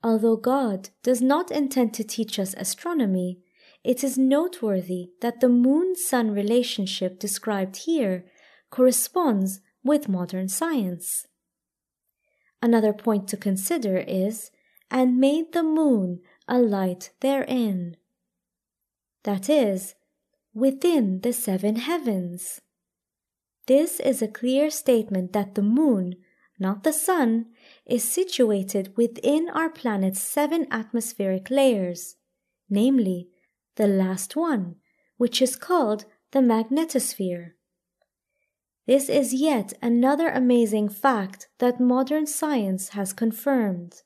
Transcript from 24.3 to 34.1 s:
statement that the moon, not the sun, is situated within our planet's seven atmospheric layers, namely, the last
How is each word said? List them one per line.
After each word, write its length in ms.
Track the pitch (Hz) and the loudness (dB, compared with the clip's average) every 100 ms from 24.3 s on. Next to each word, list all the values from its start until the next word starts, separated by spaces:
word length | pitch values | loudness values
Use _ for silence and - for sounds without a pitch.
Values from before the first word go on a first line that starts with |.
| 214 247 262 302 | -4 0 2 0
statement 640 | 302 - 240 220 190 185 | 0 2 2 2 -4 -2
that 200 | 208 196 - | -4 -2 0
the 80 | |
moon, 520 | 202 240 311 208 180 180 _ _ _ _ | 2 2 4 2 -2 -8 _ _ _ _
not 240 | 190 202 | -4 -2
the 100 | 311 | -2
sun, 540 | 311 - 359 233 226 226 _ _ - - | -2 0 2 2 0 -4 _ _ -20 -4
is 180 | 240 | -4
situated 920 | - - 370 - 233 202 190 202 190 - | -2 -2 -4 2 2 2 -2 -4 -4 0
within 540 | 233 233 - 302 339 | 0 0 0 0 0
our 200 | 320 320 | -2 -4
planet's 520 | 320 247 202 190 185 | -4 -4 0 -2 -2
seven 460 | - - 294 330 285 | -4 -2 0 0 -2
atmospheric 800 | 220 214 233 220 - 196 185 190 | -6 -4 -6 -6 -4 -2 -2 -2
layers, 640 | 269 269 214 180 175 - - _ _ _ _ _ | 2 2 2 -2 -6 -14 -18 _ _ _ _ _
namely, 600 | 202 240 269 190 180 180 _ _ _ _ - | 2 4 4 2 -2 -8 _ _ _ _ 0
the 120 | 214 | 2
last 480 | 196 185 | 2 0